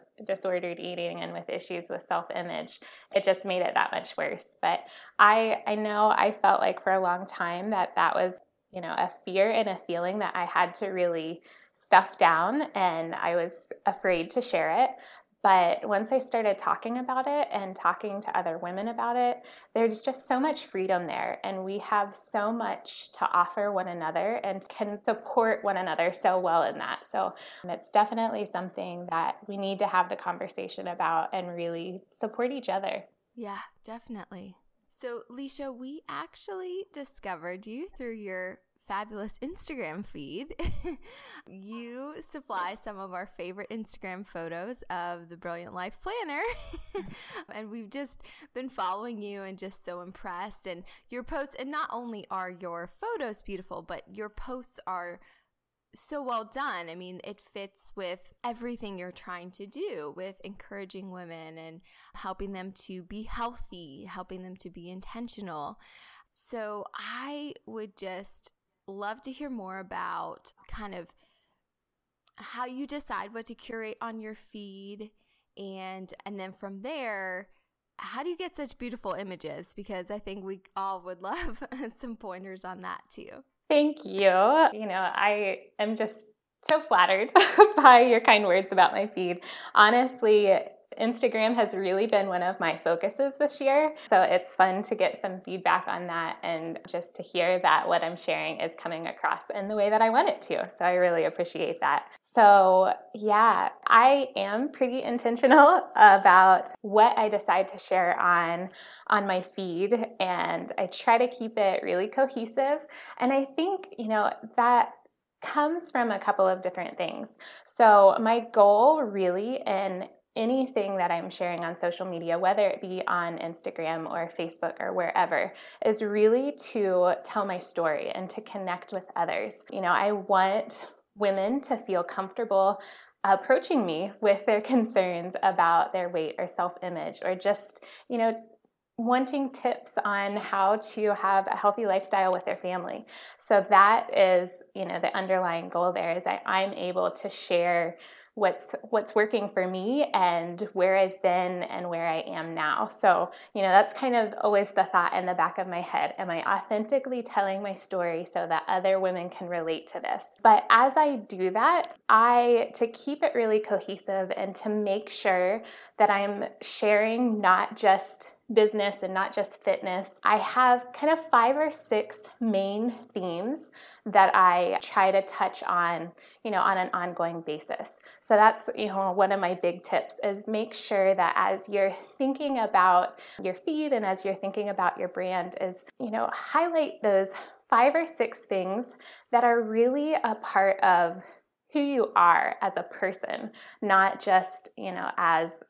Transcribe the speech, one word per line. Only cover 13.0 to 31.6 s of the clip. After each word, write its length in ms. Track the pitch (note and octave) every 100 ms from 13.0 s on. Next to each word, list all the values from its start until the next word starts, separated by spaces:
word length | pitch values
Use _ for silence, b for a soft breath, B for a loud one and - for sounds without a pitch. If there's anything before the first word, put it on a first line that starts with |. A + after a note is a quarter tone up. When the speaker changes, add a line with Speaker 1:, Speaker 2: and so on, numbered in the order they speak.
| E3
Speaker 1:
I 200 | - E3
was 380 | F3 E3+ F3 - - -
afraid 420 | F#3 G3 F3 E3
to 120 | -
share 400 | A#3+ F3 D#3 F3
it. 80 | - - B B B _
But 460 | G3+ F#3 F3 - -
once 240 | G3+ A3
I 60 | C4+
started 400 | C4 A#3 A3 G3+
talking 400 | - - A3+ B3
about 280 | B3 B3+ C#4
it 220 | D4 C#4+
and 220 | G#3 G3
talking 460 | F#3+ F3 F3+ G#3+ G3
to 160 | G#3+ -
other 220 | F3 E3
women 300 | F3 F#3 G#3+
about 280 | A#3 A#3 A#3+
it, 300 | B3 A#3+ - B B
there's 280 | - A3+ G#3+
just 240 | - B3+ -
so 120 | B3+
much 260 | D4 C#4 -
freedom 400 | G3 F#3 F3+ E3+
there. 320 | - - -
And 200 | G3 F#3+
we 140 | F#3+ G3
have 360 | - G#3+ G3+
so 380 | G3+ - A3 G#3
much 600 | A#3 G#3+ G3 - - -
to 180 | - -
offer 400 | - F3 - G#3
one 180 | G3 F#3
another 520 | F3 D#3+ E3 F#3+ A3+
and 260 | G3+ F#3+ -
can 340 | - G#3 G#3
support 580 | - A3 - - A3+ G#3+
one 140 | G3+ F#3+
another 360 | F#3 D#3 E3+
so 260 | F3+ G3 F#3
well 260 | F3+ E3
in 120 | D3+ D3
that. 280 | - - -
So, 260 | - - - B B
um, 60 | F3+
it's 180 | E3+ -
definitely 560 | G#3+ B3+ A3+ A3+ A3
something 640 | G3+ F#3 F#3 F#3+ F#3 F3 F3+
that 260 | E3 D#3+ - -
we 100 | G3
need 220 | G3 F#3+
to 80 | G3+
have 240 | F#3 F#3
the 60 | G3
conversation 720 | - F3 F#3+ - F#3+ - F#3
about 420 | F3 D#3+ E3 -
and 220 | F#3+ F3+
really 480 | F3